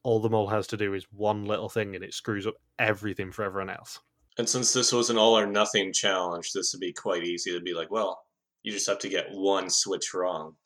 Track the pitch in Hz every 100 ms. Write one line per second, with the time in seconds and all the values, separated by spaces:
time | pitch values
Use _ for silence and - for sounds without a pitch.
0 | 127 110 110 110 101 107 - 107 104 98
1 | 92 101 104 107 101 107 104 113 101 92
2 | 95 - - 101 101 - _ - 110 101
3 | 104 95 92 87 101 98 95 - - -
4 | _ _ _ - 117 127 120 127 120 123
5 | 120 113 113 113 101 104 107 107 95 90
6 | 107 95 90 85 85 98 90 92 90 -
7 | 107 90 87 87 95 90 87 82 80 110
8 | 98 - - _ _ _ 110 101 - 98
9 | 98 90 - 98 98 95 92 - 104 90
10 | - 92 90 82 78 78